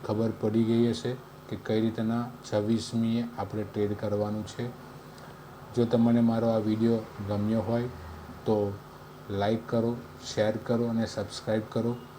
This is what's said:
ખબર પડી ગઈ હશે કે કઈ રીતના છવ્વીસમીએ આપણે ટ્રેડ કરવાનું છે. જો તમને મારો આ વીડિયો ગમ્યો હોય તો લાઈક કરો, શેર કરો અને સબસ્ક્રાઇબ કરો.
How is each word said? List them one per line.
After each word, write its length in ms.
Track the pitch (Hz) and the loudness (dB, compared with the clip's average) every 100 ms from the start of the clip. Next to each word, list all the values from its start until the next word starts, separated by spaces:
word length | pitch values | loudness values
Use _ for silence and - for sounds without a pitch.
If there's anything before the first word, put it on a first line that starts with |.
ખબર 260 | - 107 113 113 | -2 0 0 0
પડી 240 | 110 110 | 2 4
ગઈ 260 | 113 117 117 | 4 6 4
હશે 260 | 113 120 127 - - - | 2 -2 -6 -10 -18 -10
કે 80 | 104 | -6
કઈ 160 | - 110 | 0 2
રીતના 500 | 113 113 110 117 120 - | 2 2 0 0 -2 -8
છવ્વીસમીએ 800 | - 107 104 113 - 117 113 117 117 - | -2 0 2 2 2 0 2 2 0 -4
આપણે 240 | 101 107 | -4 -4
ટ્રેડ 320 | 101 107 104 | -2 0 0
કરવાનું 520 | 104 104 104 104 107 104 | 0 -2 0 0 -2 -6
છે. 200 | - 120 - - - - - - - - - - 120 | -6 -6 -8 -16 -16 -18 -18 -16 -18 -18 -18 -4 0
જો 80 | |
તમને 360 | 117 120 117 117 | 2 6 6 6
મારો 280 | 117 117 113 | 6 4 4
આ 100 | 113 | 2
વીડિયો 400 | 107 110 117 113 - - 98 | 2 4 4 2 0 -8 -4
ગમ્યો 320 | 104 104 113 | 0 2 0
હોય 280 | 104 117 123 - - - - - | 2 0 -2 -8 -14 -14 -14 -4
તો 280 | - 107 101 101 - - - - - | 2 2 2 -2 -12 -18 -18 -16 -6
લાઈક 280 | 101 101 110 - | 0 2 0 0
કરો, 300 | 117 117 123 - - - | 0 2 -2 -8 -14 -4
શેર 220 | - 107 110 | 0 2 0
કરો 320 | - 117 117 | 0 0 2
અને 180 | 113 110 | 0 0
સબસ્ક્રાઇબ 560 | - 98 - - 110 110 | -4 -6 -6 -2 -2 0
કરો. 260 | 117 117 120 - | -2 -2 -2 -8